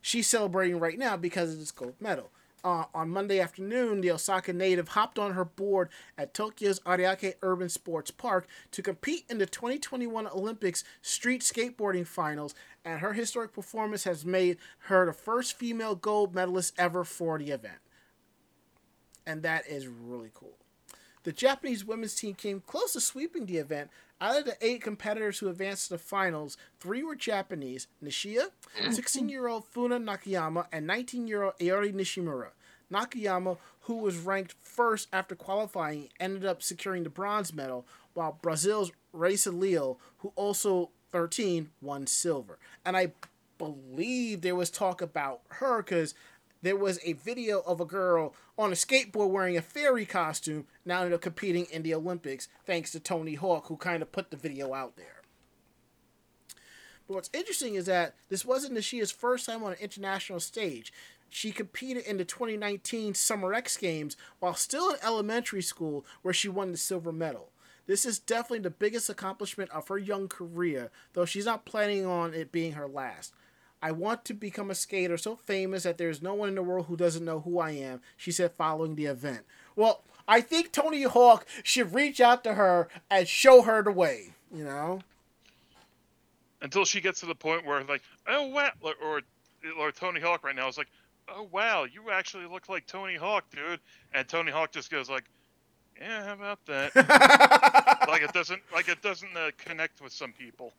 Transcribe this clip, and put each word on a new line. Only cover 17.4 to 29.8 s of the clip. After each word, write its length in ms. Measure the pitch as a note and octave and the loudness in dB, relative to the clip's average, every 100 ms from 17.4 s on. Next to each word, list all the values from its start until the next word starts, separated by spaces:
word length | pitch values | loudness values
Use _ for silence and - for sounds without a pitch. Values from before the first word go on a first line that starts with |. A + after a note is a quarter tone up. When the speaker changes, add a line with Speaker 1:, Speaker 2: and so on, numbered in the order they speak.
| D3 | -4
Speaker 1:
event. 280 | C#3 G#2+ D2 _ _ _ _ _ _ _ _ _ _ _ _ _ - | -6 -8 -20 _ _ _ _ _ _ _ _ _ _ _ _ _ -20
And 180 | - D#3 | -12 -8
that 220 | E3 D#3+ - | -4 -4 -4
is 180 | D3 C3 | -10 -10
really 440 | A#2+ A#2 B2 A2+ | -14 -12 -12 -12
cool. 240 | - - - _ _ _ - - _ | -20 -20 -20 _ _ _ -20 -20 _
The 80 | - | -10
Japanese 520 | D#3 C4 C4+ C#4+ A#3+ | 0 2 2 -2 -6
women's 300 | G3 A3 A3 | -6 -8 -6
team 200 | - G#3+ | -6 -8
came 280 | F#3+ G#3 G3 - | -8 -8 -8 -8
close 260 | D#4 A#4 | -6 -4
to 60 | - | -2
sweeping 460 | - C4 D#4+ E4+ G#3+ | -4 -4 -8 -8 -6
the 120 | E3+ | -6
event. 320 | C#3+ D3+ D3 - - _ | -4 -8 -10 -16 -20 _
Out 180 | G3 C4+ | -2 0
of 60 | C#4 | -2
the 100 | G#3+ | -2
eight 220 | A3+ B3 | -2 -2
competitors 560 | - G#3 G#3+ G#3+ G#3+ F#3+ | -6 -8 -6 -4 -4 -4
who 100 | G3 | -6
advanced 360 | F3 F#3+ G3 | -4 -6 -6
to 100 | - | -8
the 40 | F3 | -8
finals, 580 | - G3 F#3+ D#3+ D3 - - _ | -6 -2 0 -2 -8 -14 -20 _
three 240 | F3 A3+ | -8 -6
were 100 | D#4+ | -6
Japanese, 720 | D4 - G#3 F#3+ E3+ C3+ B2+ - _ | -6 -2 -2 -4 -8 -8 -10 -14 _
Nishida, 500 | D3 C3 G3+ A3 F4+ _ - | -10 -8 -4 -2 -2 _ -18
Speaker 2:
<clears throat> 220 | - G#3 | -6 -4
Speaker 1:
sixteen-year-old 720 | A3+ B3 C4+ A#3 C4 B3 A3+ | -2 -4 -4 -4 -4 -4 -6
Funa 360 | G#3+ - | -8 -4